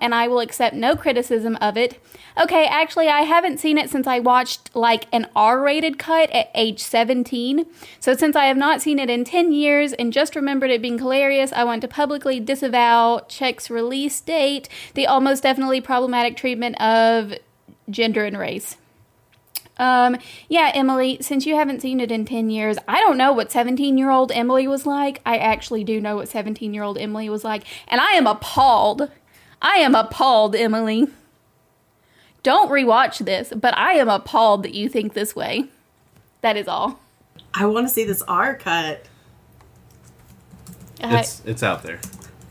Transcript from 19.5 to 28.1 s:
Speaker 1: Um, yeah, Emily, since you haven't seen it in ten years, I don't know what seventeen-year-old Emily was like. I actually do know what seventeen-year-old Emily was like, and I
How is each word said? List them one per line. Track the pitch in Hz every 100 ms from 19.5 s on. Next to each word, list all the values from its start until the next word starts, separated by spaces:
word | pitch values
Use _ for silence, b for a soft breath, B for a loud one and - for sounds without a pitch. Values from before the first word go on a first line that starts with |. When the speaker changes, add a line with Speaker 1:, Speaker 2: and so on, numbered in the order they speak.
| - - -
Speaker 1:
Um, | 254 247 247 247 B B -
yeah, | 330 302
Emily, | 277 269 262 262 262
since | - 277 302
you |
haven't | 302 285 254
seen | 262 262
it | 233
in | 226
ten | 214 226 220
years, | 220 214 214 -
I | 285
don't | 415 269
know | 262
what | 240 -
seventeen-year-old | 240 240 254 277 262 269 262 262
Emily | 240 240 262 262
was | 277
like. | 285 285 285 269
I | 240 226
actually | 220 214 - 226
do | 214 220
know | 208 208
what | 202
seventeen-year-old | 226 208 214 220 208 208 202
Emily | 214 214 214
was | 208
like, | 220 214 B B -
and | 247
I | 359